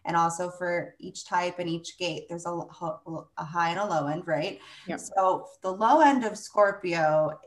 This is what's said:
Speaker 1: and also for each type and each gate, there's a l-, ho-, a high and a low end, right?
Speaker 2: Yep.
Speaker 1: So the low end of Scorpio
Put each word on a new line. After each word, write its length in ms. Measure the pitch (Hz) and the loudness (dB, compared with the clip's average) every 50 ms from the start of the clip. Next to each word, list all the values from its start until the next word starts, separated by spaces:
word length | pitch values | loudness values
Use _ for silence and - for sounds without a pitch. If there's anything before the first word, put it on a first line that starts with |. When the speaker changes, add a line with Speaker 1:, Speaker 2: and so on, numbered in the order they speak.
| - | -6
Speaker 1:
and 100 | 165 170 | -2 2
also 340 | 170 165 165 170 - 180 175 | 2 2 2 0 -2 -6 -6
for 440 | - - 180 175 175 175 - - - - | -6 -6 -4 -2 -2 -2 -4 -6 -12 -14
each 260 | 170 180 - - - | -14 -14 -14 -14 -8
type 320 | - 196 180 180 180 175 180 | -4 -2 -2 -2 -2 -4 -4
and 100 | 175 165 | -4 -4
each 280 | 165 165 - - - - | -4 -4 -6 -10 -10 -6
gate, 280 | 180 165 147 147 - - | -6 -6 -6 -6 -10 -10
there's 160 | 170 170 - | -10 -10 -8
a 40 | 175 | -6
l-, 180 | 175 165 - - | -6 -8 -8 -12
ho-, 580 | - - 170 156 156 - - 165 160 151 - - _ - | -12 -10 -8 -8 -8 -8 -10 -12 -12 -12 -12 -12 _ -12
a 60 | 160 | -10
high 260 | 151 170 175 170 165 | -6 -2 -2 0 0
and 80 | 175 190 | 0 -2
a 40 | 208 | -2
low 200 | 202 170 151 143 | -2 0 0 0
end, 200 | 143 156 175 180 | -2 -4 -4 -4
right? 340 | 165 156 147 170 196 - - - - - - - | -2 -2 -2 -2 -4 -6 -10 -16 -20 -20 -14 -10
Speaker 2:
Yep. 140 | 180 160 - | -8 -8 -8
Speaker 1:
So 480 | - - - 196 185 190 - - - - - _ | -10 -4 0 2 2 2 2 0 -4 -12 -14 _
the 100 | - 185 | -6 -6
low 280 | 185 202 220 240 285 320 | -2 2 4 6 8 8
end 240 | 302 277 262 254 226 | 8 8 6 4 2
of 120 | 208 202 | -2 -4
Scorpio 1000 | - - - - 214 202 196 196 - 185 175 170 165 156 156 156 156 156 147 - - - | -8 -12 0 4 4 4 4 4 0 -4 -2 0 2 2 4 4 4 2 2 -2 -6 -10